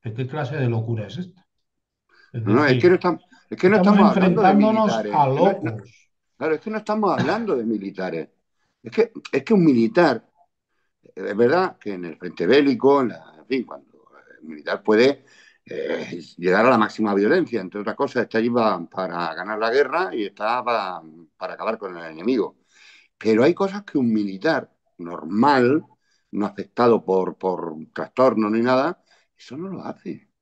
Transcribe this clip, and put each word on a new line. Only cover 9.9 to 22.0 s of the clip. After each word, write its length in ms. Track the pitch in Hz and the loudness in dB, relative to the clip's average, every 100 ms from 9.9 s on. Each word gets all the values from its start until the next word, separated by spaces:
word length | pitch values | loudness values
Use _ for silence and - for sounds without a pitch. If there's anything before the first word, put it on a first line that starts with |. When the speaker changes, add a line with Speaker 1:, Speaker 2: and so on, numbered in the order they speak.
| 143 170 113 _ _ _ _ _ _ _ _ _ - | 4 2 0 _ _ _ _ _ _ _ _ _ -12
Speaker 2:
es 220 | 98 101 | -8 0
verdad 400 | 120 170 185 - | 2 4 0 -4
que 140 | 104 | -10
en 120 | 95 87 | -8 -10
el 120 | 76 | -12
frente 300 | 90 - 87 | -14 -4 4
bélico, 540 | 135 139 117 135 139 | 4 4 2 4 4
en 80 | 123 | 2
la, 260 | 85 82 - | -4 -20 -20
en 60 | 76 | -6
fin, 180 | 131 107 | -6 -6
cuando 420 | 71 _ _ _ _ _ - | -14 _ _ _ _ _ -20
el 60 | 78 | -20
militar 360 | 76 73 - | -14 -10 -6
puede, 420 | - 107 131 143 _ _ _ _ - | 2 4 4 2 _ _ _ _ -14
eh, 560 | 67 73 82 80 90 76 - | -10 -6 -6 -8 -12 -14 -6
llegar 280 | 87 90 120 | 0 4 4
a 60 | |
la 60 | 120 | 4
máxima 360 | 107 - 110 98 | 2 -2 -2 2
violencia, 460 | 104 180 151 117 | 2 2 0 -4
entre 200 | 92 104 | -6 -8
otras 140 | 104 107 | -8 -4
cosas, 260 | 139 127 | -4 -2
está 160 | 104 117 | -2 -2
allí 100 | 117 | 0
pa-, 360 | 120 110 90 82 | 0 0 -2 -8
para 440 | - 92 87 85 80 | -8 -6 -6 -6 -6
ganar 240 | 95 107 | -8 -4
la 120 | 113 | 0
guerra 440 | 127 135 156 185 123 | 0 0 -2 -4 -4
y 100 | 98 | -8
está 380 | - 107 123 | -6 -4 -4
pa-, 400 | 120 117 95 87 80 80 82 _ | -2 -4 -4 -10 -14 -20 -20 _
para 180 | 90 80 | -12 -8
acabar 220 | 95 110 | -6 -6
con 180 | 98 | -8
el 80 | 87 | -12